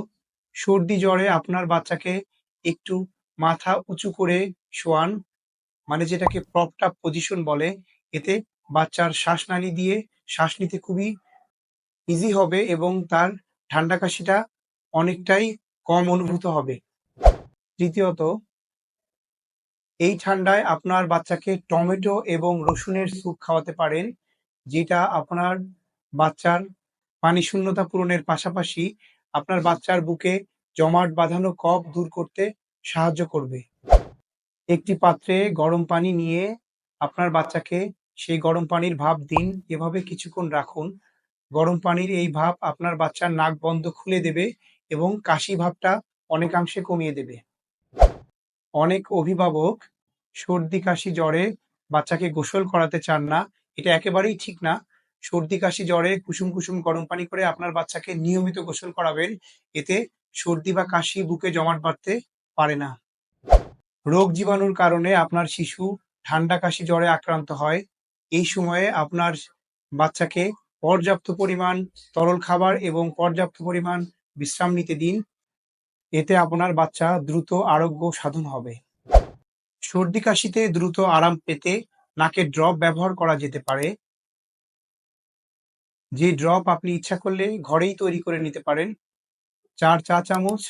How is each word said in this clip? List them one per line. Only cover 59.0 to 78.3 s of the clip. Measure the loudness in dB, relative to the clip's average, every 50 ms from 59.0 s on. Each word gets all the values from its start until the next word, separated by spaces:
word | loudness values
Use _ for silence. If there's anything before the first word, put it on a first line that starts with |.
| -2 -2 0 -2 -2 -4 -4 -8 _ -20 -20 _ _ _ -10
এতে | -8 -4 -2 -2 -2 -2 -4 _ _ _ _ -14
সর্দি | -6 -2 -2 -2 0 0 -2 0
বা | 0 0
কাশি | 0 0 -2 -2 -2 -4 -4 -4
বুকে | -4 -4 -4 -2 -2
জমাট | 0 0 0 0 0 0
বাঁধতে | -2 -4 -4 -4 -4 -4 -4 -4 -6 _ _ _ _ _ _ 0
পারে | 0 0 0
না। | -2 -6 -8 -10 -14 _ _ _ _ _ _ _ _ 2 6 6 6 6 4 -18 _ _ _ _ _ -2
রোগ | 2 4 4 4 4 2
জীবাণুর | 0 0 0 2 2 2 0 2
কারণে | 4 4 4 4 4 2 4 4
আপনার | 4 4 2 0 -2 -2 -2
শিশু | -4 -6 -6 -6 -6 -6 -6 -6 -6 -8 _ _ _ _ -6
ঠান্ডা | -2 0 0 2 2 0 0
কাশি | 0 -2 -2 -2 -2
জ্বরে | 0 2 2 4 2
আক্রান্ত | 2 0 -2 -2 -4 -4 -4 -6
হয়। | -6 -4 -2 -2 -2 -2 -4 -8 _ _ _ _ _ _ _ -4
এই | -2 0 0
সময়ে | 0 -2 -2 -2 -2 0 0 0 0 0
আপনার | -2 -2 -2 -2 -2 -2 -2 -2 -4 -10 -16 _ _ _ _ _ _ _ -8
বাচ্চাকে | -2 0 0 0 0 -2 -4 -2 -2 -2 -2 -2 -4 -8 _ _ _ _
পর্যাপ্ত | 2 2 2 4 4 2 0 0 -2 -4
পরিমাণ | -4 0 0 0 0 0 0 0 0 -2 -4 -8 _ -18 -16 _
তরল | 0 2 2 4 2 2
খাবার | 0 0 2 4 4 4 2 2 0
এবং | -2 -2 -2 -2 -2 -2 0
পর্যাপ্ত | 0 0 2 0 -2 -2 -4 -8 -6
পরিমাণ | -4 -4 -2 -2 -2 -2 -4 -4 -8 _ _ _ _ -12
বিশ্রাম | -10 -8 -6 -4 -2 0 0 0
নিতে | 0 0 -2 -2
দিন, | -2 0 0 0 -2 -4 _ _ _ _ _ _ _ _ _ _ _ _ _ _ _ _ _ -2
এতে | 0 2 4 4 4
আপনার | 4 4 2 0 0 0 2
বাচ্চা | 2 0 0 0 0 0 0 0 0 -2
দ্রুত | -2 -2 -2 -2 0 0 0 2 4
আরোগ্য | 4 4 2 0 -2 -4 -4 -4 -4
সাধন | -4 -6 -6